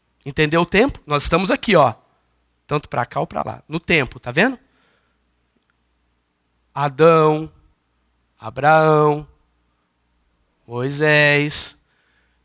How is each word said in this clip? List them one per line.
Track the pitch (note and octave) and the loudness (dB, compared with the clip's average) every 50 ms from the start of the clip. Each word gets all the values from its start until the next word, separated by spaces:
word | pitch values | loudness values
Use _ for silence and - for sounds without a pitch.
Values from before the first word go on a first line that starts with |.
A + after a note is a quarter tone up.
| _ _ _ _ - | _ _ _ _ -16
entendeu | C#3 - D#3 D#3 D3+ D#3+ E3+ | -10 -4 -4 -2 0 0 -2
o | F3 | -2
tempo? | - - F#3+ B3 - - - _ | 0 0 0 0 0 -2 -8 _
Nós | D3 D3 C#3+ | -6 -4 -4
estamos | - - E3+ F3 G3 F#3+ | -2 0 -2 0 0 0
aqui, | D4 - - A3+ F#3+ | -2 -2 0 2 2
ó. | D#3+ C3+ A#2 A2 - _ _ _ _ _ _ _ _ _ _ _ _ _ | 4 4 2 0 -4 _ _ _ _ _ _ _ _ _ _ _ _ _
Tanto | - D3 D3+ - - | -8 -6 -6 -6 -8
pra | - B2 B2 | -8 -8 -8
cá | - - C#3 | -6 -6 -8
ou | D#3+ | -8
pra | - - - - | -6 -6 -8 -8
lá. | - A2+ B2 _ | -8 -10 -14 _
No | - D3+ E3 | -12 -12 -10
tempo, | - - F3 D3+ B2+ A#2 - C3 | -6 -2 -2 -2 -2 -4 -8 -14
tá | - B2 | -14 -8
vendo? | A#2+ D#3 G#3 C4+ B3+ - _ _ _ _ _ _ _ _ _ _ _ _ _ _ _ _ _ _ _ _ _ _ _ _ _ _ _ _ _ _ _ _ _ _ _ _ _ _ _ _ _ _ - | -2 -2 -2 -2 -2 -6 _ _ _ _ _ _ _ _ _ _ _ _ _ _ _ _ _ _ _ _ _ _ _ _ _ _ _ _ _ _ _ _ _ _ _ _ _ _ _ _ _ _ -8
Adão, | C#3 C#3+ D3 C3+ C3+ D#3 E3 E3 D#3+ D#3 D#3 D#3 D#3 D#3+ D#3 - _ _ _ _ _ _ _ _ _ _ _ _ _ _ _ _ _ | -6 -6 -4 0 2 4 4 6 4 4 2 0 -2 -6 -10 -16 _ _ _ _ _ _ _ _ _ _ _ _ _ _ _ _ _
Abraão, | G#2+ A2+ A#2 B2+ C#3 D3+ D#3+ D#3+ D#3 D#3 D#3 D3+ D3+ D3+ D3 D3+ D3+ - _ _ _ _ _ _ _ _ _ _ _ _ _ _ _ _ _ _ _ _ _ _ _ _ _ _ _ | -18 -16 -8 -2 2 4 4 4 4 4 4 4 2 2 0 -2 -6 -14 _ _ _ _ _ _ _ _ _ _ _ _ _ _ _ _ _ _ _ _ _ _ _ _ _ _ _
Moisés, | A#2 A#2 A#2+ B2+ C#3 C#3+ C#3+ D#3 D3+ D3+ D3 D3 D3 D3 C#3+ D3 D3+ - - - - - - _ _ _ _ _ _ _ _ _ _ _ _ _ | -12 -10 -8 -6 -6 -4 -2 0 2 4 4 4 4 4 2 0 -2 -4 -4 -4 -4 -8 -12 _ _ _ _ _ _ _ _ _ _ _ _ _